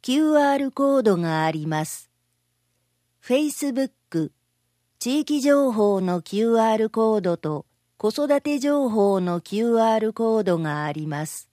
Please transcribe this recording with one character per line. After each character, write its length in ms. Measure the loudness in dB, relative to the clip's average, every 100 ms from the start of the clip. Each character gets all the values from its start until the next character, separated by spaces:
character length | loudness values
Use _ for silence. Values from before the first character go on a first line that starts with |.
キ 160 | -2 0
ュ 160 | 4
ー 160 | 4 4
ア 20 |
ー 60 | 2
ル 140 | -2
コ 260 | 0 2 2
ー 40 |
ド 140 | 2 2
が 280 | 0 0
あ 60 | 0
り 160 | -2 -4
ま 180 | -4
す。 260 | -4 -10 -18 _ _ _ _ _ _ _ _ _ _ _
Facebook、 1080 | -2 0 0 -4 -4 -2 -4 _ _ -4 -4 _ _ _ _ _ _ _
地 220 | -4 -2
域 200 | -2 -2
情 320 | 2 4 2
報 280 | 2 2 2
の 200 | 0 -2
キ 200 | -4 -2
ュ 140 | 2 2
ー 140 | 2
ア 40 |
ー 20 | 2
ル 140 | 0
コ 260 | 0 0 0
ー 40 |
ド 160 | 0 -4
と 280 | -4 -6 -10 _ _ _
子 140 | -4
育 300 | -2 0 0
て 180 | 0 -2
情 320 | 0 0 0
報 300 | 2 2 2
の 200 | 0 -4
キ 220 | -4 -4
ュ 140 | 0 2
ー 160 | 2
ア 20 | 2
ー 40 |
ル 120 | -2
コ 260 | -2 0 0
ー 40 |
ド 160 | 0 0
が 260 | -2 -4
あ 80 | -6
り 140 | -6 -6
ま 180 | -6
す。 240 | -8 -10 -18